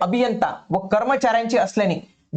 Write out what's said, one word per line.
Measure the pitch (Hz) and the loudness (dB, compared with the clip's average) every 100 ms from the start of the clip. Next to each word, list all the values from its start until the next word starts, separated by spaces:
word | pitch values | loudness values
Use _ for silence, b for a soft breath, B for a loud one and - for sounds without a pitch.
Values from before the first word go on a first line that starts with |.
अभियंता | 180 240 247 - 156 - - | 0 0 0 0 -2 -4 -4
व | 190 | -4
कर्मचाऱ्यांची | 190 208 247 269 254 226 226 233 | 0 0 2 0 2 0 2 0
असल्याने | 190 214 190 160 - _ _ | 0 0 -2 -2 -8 _ _